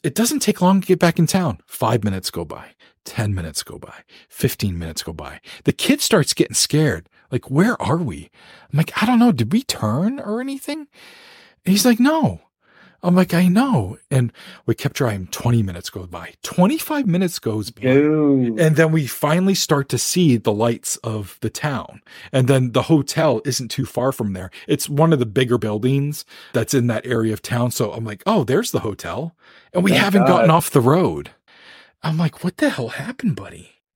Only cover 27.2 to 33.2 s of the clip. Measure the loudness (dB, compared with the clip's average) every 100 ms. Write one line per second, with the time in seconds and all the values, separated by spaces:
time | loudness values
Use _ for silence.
27.2 | 0 -4 -4 -2 -2 -2 -4 -6 -10 -6
28.2 | -2 0 2 0 0 -4 -6 -8 -8 -8
29.2 | -10 -12 _ -20 _ 0 2 2 4 4
30.2 | 4 4 6 4 4 4 4 4 2 -2
31.2 | -10 _ _ _ -20 -20 _ _ -4 0
32.2 | -2 -2 -8 -2 -2 -2 -6 -8 -10 -4